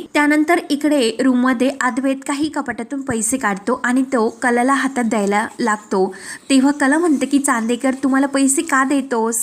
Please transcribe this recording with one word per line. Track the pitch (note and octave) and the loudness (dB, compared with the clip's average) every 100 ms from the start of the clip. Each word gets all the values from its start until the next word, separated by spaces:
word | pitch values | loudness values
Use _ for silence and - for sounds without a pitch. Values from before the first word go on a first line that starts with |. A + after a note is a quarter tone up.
| - | -2
त्यानंतर | D4+ D4 D4+ D#4 F4 F4+ | 0 2 2 2 0 0
इकडे | C#4+ D4+ D4 A3+ - | -2 2 2 2 2
रूम | C4 B3 | 2 2
मध्ये | B3+ A#3+ B3+ C4+ | 2 2 0 0
अद्वैत | B3 A#3 C4+ C4+ C#4+ | -2 -2 -2 -2 -4
काही | C#4 D4+ | -4 -4
कपाटातून | D4+ C4+ A3+ A3+ C#4 | -4 -8 -8 -8 -8
पैसे | C4+ A3+ G#3 C4 | -4 -4 -2 -2
काढतो | G#3+ G3 A#3 B3 | -2 -2 -2 -2
आणि | A#3+ B3+ | 0 0
तो | C4 B3+ A3+ - | 0 0 0 0
कलाला | B3+ A#3+ B3+ | 0 0 2
हातात | C4+ C4 C4 | 0 -2 -2
द्यायला | A#3 A3 G3+ G3+ A3+ - | -2 0 0 0 -2 -4
लागतो. | A3+ G#3+ - G3 F#3+ - - - - | -2 -2 -2 -2 -2 -4 -16 -12 0
तेव्हा | C4+ C4+ | 4 4
कला | C#4+ C4+ D#4 | 2 2 2
म्हणते | F4 B3+ | 2 2
की | C4 C#4 | 2 0
चांदेकर, | C#4 A#3 A3+ A#3+ C4+ | 0 0 -2 -2 -2
तू | C4 C4+ | 0 0
मला | C4 C#4 | 2 2
पैसे | C#4 C4+ D4+ | 2 2 0
का | E4 C4+ | 0 0
देतोस? | C4+ C#4+ C4+ A#3 A3+ A3+ | 2 0 -2 -2 -2 -2